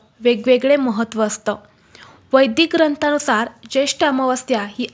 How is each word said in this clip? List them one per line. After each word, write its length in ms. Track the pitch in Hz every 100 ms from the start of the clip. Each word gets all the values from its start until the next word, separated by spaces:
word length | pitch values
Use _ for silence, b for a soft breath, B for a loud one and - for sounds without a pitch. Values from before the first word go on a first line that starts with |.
| _ _
वेगवेगळे 560 | 233 240 247 247 262 285
महत्त्व 460 | 262 208 233 220
असतं. 340 | 214 - - 208 - B B B B B B
वैदिक 420 | 262 269 226 330
ग्रंथानुसार 720 | 339 311 294 294 294 294 214 240 - -
ज्येष्ठ 320 | 269 277 -
अमावस्या 560 | 302 262 262 254 - 233 202
ही 180 | 202 247